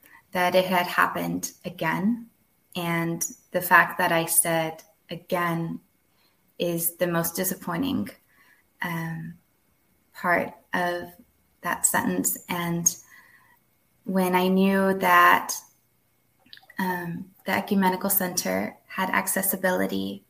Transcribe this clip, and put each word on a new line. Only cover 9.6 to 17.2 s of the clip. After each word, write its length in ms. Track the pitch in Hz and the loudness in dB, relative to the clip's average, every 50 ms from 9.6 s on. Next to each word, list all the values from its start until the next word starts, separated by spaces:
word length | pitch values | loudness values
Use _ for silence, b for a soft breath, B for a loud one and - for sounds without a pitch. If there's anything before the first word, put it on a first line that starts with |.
| _ _ _ _ _ _ _ _ _ _ | _ _ _ _ _ _ _ _ _ _
part 400 | _ - - 180 170 - - - - - _ _ - | _ -4 0 2 2 2 0 -4 -8 -18 _ _ -4
of 340 | 180 180 175 175 175 175 170 - - - _ _ _ _ _ _ _ | -2 -2 -2 -4 -6 -8 -12 -18 -20 -20 _ _ _ _ _ _ _
that 240 | - 175 170 - - | -6 -6 -4 0 0
sentence. 500 | - - - - - 180 185 190 - - - - - | 0 0 2 0 0 -2 0 0 -2 -4 -4 -6 -6
And 460 | 180 175 170 170 170 170 170 - - b b b b b b b b b b b b b _ _ _ _ _ _ _ _ _ | -4 -4 -2 -2 -2 0 0 0 0 b b b b b b b b b b b b b _ _ _ _ _ _ _ _ _
when 300 | - 185 190 185 180 180 | -2 0 0 2 2 2
I 140 | 180 185 185 | 2 2 4
knew 460 | 190 190 190 196 196 196 190 190 190 190 | 4 4 4 4 4 4 2 2 2 2
that, 560 | 190 180 175 175 175 175 180 - - - - - - _ _ _ _ _ _ _ _ _ _ _ _ _ _ _ _ _ - - _ - - - | 4 6 6 8 8 8 6 4 2 -4 -8 -10 -10 _ _ _ _ _ _ _ _ _ _ _ _ _ _ _ _ _ -20 -20 _ -14 -8 -6
um, 520 | 190 185 180 175 175 170 170 180 | -4 -4 -4 -4 -6 -8 -8 -10